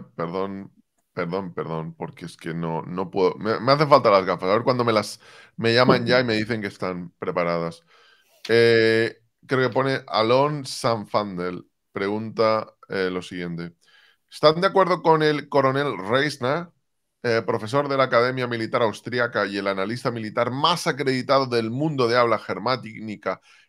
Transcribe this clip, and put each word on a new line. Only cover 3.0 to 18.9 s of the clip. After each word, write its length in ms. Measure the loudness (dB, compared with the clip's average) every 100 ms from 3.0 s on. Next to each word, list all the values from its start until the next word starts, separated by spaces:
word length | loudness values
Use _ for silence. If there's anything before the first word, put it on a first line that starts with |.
| -6
puedo, 240 | 0 0 0
me, 240 | -4 -2
me 100 | 2
hacen 180 | 2 6
falta 220 | 6 8
las 160 | 4 4
gafas, 220 | 0 0
a 60 |
ver 100 | 2
cuándo 200 | 2 0
me 80 | 2
las, 280 | 2 0 -8 -20 -20 -20 -4
me 160 | 2
llaman 320 | 4 6 4
ya 140 | 4 2
y 60 |
me 100 | 2
dicen 260 | 0 -2 -4
que 60 | -6
están 460 | -6 -6 -6 -10 -10
preparadas. 680 | -4 -2 0 -2 -4 -8 _ _ _ _ _ _ 2
Eh, 680 | 4 6 6 4 2 0 -4 _ _ -4
creo 220 | 0 0
que 40 |
pone 280 | 0 -2 -2 -2
Alon 580 | 0 2 4 2 -2 -8
Sanfandel, 1000 | -4 -2 -2 -2 -4 -4 -4 -8 -8 -14 _ _
pregunta, 840 | -4 -4 -2 -6 0 2 2 -2 _ -10
eh, 200 | -4 -2
lo 100 | -4
siguiente. 520 | -8 -10 -8 -8 -10 -14 _ _ _ _ _
¿Están 320 | 2 2 4
de 60 | 2
acuerdo 340 | 2 2 2
con 220 | 4 4
el 260 | 4 0 0
coronel 480 | 2 2 2 -2 -4
Reisner, 720 | -2 0 0 -2 -2 -2 -6 _ _ _ _ _
eh, 180 | -2 0 0
profesor 420 | -4 -2 -2 0
de 80 | 2
la 80 |
Academia 440 | 4 4 2 0 -4
Militar 340 | -4 -4 0
Austriaca 640 | 0